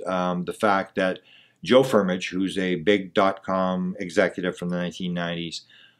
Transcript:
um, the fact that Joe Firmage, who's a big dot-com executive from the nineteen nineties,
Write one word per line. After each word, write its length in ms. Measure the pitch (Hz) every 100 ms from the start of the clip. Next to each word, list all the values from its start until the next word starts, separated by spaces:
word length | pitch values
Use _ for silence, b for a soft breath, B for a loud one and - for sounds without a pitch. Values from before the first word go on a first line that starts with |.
| 87
um, 400 | 92 90 90 87
the 80 |
fact 400 | - 110 98 92
that 260 | 101 92 87 b b b b
Joe 200 | 85 127
Firmage, 480 | 135 104 95 92 -
who's 260 | 90 95 87
a 200 | 92 87
big 360 | 78 104 95
dot-com 840 | - 98 95 - 95 92 92 90 92
executive 560 | 90 82 90 - 90 -
from 140 | 90
the 60 | 87
nineteen 360 | 87 - 90
nineties, 500 | 87 85 85 85 - b b b